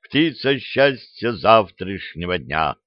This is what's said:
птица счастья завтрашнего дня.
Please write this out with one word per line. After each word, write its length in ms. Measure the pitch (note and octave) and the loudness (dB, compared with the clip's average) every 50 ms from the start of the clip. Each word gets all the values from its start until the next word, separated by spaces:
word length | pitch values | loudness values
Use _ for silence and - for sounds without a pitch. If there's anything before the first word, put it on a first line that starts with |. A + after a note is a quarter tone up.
| - | -20
птица 540 | - - D#3 D#3+ E3 B2+ - - C3 C#3+ B2+ | -4 0 0 0 0 -2 -4 -2 -2 -2 -2
счастья 720 | - - - C3 C3+ C#3+ C3+ A2+ - _ _ - G#2 A#2 | -4 -6 0 2 2 2 2 -2 -12 _ _ -6 -4 -4
завтрашнего 1040 | A#2 E2 C2+ G2+ A2+ A2+ G2+ F2 _ - F#2+ F#2 G2 F#2 - - - D#2+ F2 F2 F2+ | -4 0 4 6 6 6 4 2 _ -12 -10 -8 -8 -10 -10 -12 -10 -8 -4 -4 -4
дня. 400 | F2 C2 B1 C#2 D#2 D#2+ C#2+ - _ _ | -4 -4 -4 -2 -2 -2 -2 -4 _ _